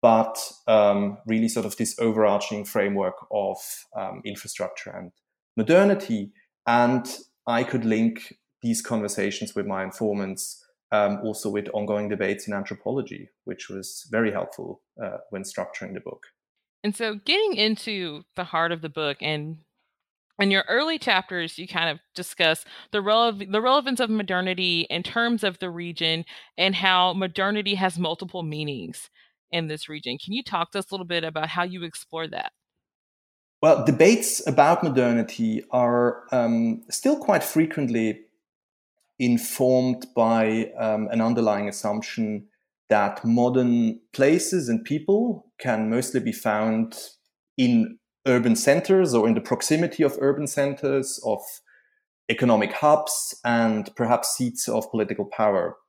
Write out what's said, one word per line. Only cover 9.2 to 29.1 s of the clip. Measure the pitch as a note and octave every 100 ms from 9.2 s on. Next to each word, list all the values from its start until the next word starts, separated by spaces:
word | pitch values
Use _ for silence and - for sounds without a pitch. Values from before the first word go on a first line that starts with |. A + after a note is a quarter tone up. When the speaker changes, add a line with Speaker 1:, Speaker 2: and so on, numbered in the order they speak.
| G2 G2 A2
Speaker 1:
with | - G2+
my | F#2+
informants, | F#2+ - A2 G2+ F#2+ F#2+ - - _ _ _
um, | G#2 G2+ G2+
also | A2 G#2 G#2+
with | G2+ G#2
ongoing | A2 G#2 G#2 G#2
debates | G2+ F#2+ G2+ -
in |
anthropology, | G2+ G2 F#2+ - C3+ C3 - - _
which | - F#2 -
was | G2 F#2+ - -
very | A2 A2+
helpful, | F#2+ F#2 - - - _ -
uh, | G#2+ - -
when | G2
structuring | F#2+ - F2+ - F#2+
the | F#2
book. | - - - _ _ _ _ _
Speaker 2:
And | G#3
so | G3+ A3+
getting | G#3+ - F4+ G#4+
into | A3+ G#3+ G#3+ - G3+ F3 D3 - -
the |
heart | E3+ E3 E3
of | E3+
the | D#3+
book, | D3 D3+ C#3
and | D3+ D3+ D3+ D#3+ _ _ _ _ _ _ _ -
in | G3+
your | G3 -
early | C#4+ D#4 D#4+
chapters, | - F#3+ F#3+ F3+ E3 -
you | F3+
kind | F3+ E3
of | D3+ _
discuss | - F3 - E3 D#3+ - - -
the | G#3+
rele-, | G3 A3 A#3 G3+ G3+
the | G#3
relevance | B3 C#4 C4 B3+
of | A#3+
modernity | A3 G3 F#3 F#3 F#3 F#3 E3+ -
in | D#3+
terms | F3 A#3 A#3 A#3
of | G3+ F3
the | F#3
region | E3+ F3 E3 E3 E3 E3+ - - -
and | F#3+
how | F#3 F#3+ F#3 F#3
modernity | F3+ F#3 E3+ F#3+ G#3+ G3+ G3
has | F#3 F3
multiple | F3 E3+ F#3 F#3
meanings | D#3+ D3+ D3+ C3+ E2+ - -